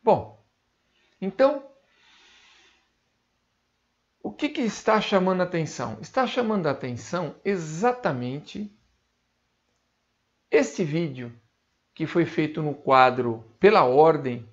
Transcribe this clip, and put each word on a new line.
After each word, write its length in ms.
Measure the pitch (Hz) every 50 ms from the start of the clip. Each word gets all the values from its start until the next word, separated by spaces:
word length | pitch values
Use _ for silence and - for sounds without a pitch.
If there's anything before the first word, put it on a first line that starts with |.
Bom, 400 | _ 233 196 139 - - - _ _ _ _ _ _ _ _ _ _ _ _ _ _ _ _ _
então, 440 | 185 196 190 - 262 277 294 269 - - _ _ _ _ _ _ _ _ _ _ _ _ _ _ _ _ _ _ _ _ _ _ _ _ _ _ _ _ _ _ _ _ _ _ _ _ _ _ _ _ _ _ _ _ _ _ _ _ _ _
o 80 | _ -
que 180 | - - - 285
que 120 | 294 -
está 400 | 254 214 - - - - 220 214
chamando 400 | - - 214 190 180 185 185 180
a 40 | 180
atenção? 540 | 180 180 170 160 - - - 127 120 110 -
Está 280 | - - - 262 262 240
chamando 400 | - 262 240 214 214 202 170 151
a 20 |
atenção 640 | 135 - - 127 123 117 - - - 175 180 - - - _
exatamente 1300 | 190 202 185 165 156 156 165 202 240 247 247 - 190 147 123 123 123 131 147 - - - 196 214 208 _ _ _ _ _ _ _ _ _ _ _ _ _ _ _ _ _ _ _ _ _ _ _ _ _ _ _ _ _ _ _ _ _ _ _ _
este 360 | - 226 277 - - - 185
vídeo 480 | 147 147 165 175 156 131 127 123 120 113 - _ _ _ _ _ _ _ _ _ _
que 140 | _ - 160
foi 180 | 151 - 175 165
feito 380 | 165 - - 156 147 156 160
no 100 | 156 151
quadro 720 | 139 - - - 135 131 127 127 123 127 123 120 113 117 - - _ _
Pela 240 | - 202 214 196
Ordem 680 | 151 127 123 143 156 160 156 147 139 131 120 117 113 -